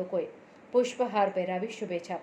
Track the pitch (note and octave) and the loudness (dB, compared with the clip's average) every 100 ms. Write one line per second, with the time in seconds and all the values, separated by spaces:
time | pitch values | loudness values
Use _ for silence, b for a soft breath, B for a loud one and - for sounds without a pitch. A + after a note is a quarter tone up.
0 | F3+ F#3 D3+ - B B - B3 A#3+ - | -2 -2 -2 -8 B B 0 2 2 0
1 | A#3+ G#3 F#3+ F#3+ F3+ F3+ A3 - G3 F3 | 0 4 4 2 0 -2 -4 -6 -4 -4
2 | F3 F3 | -4 -6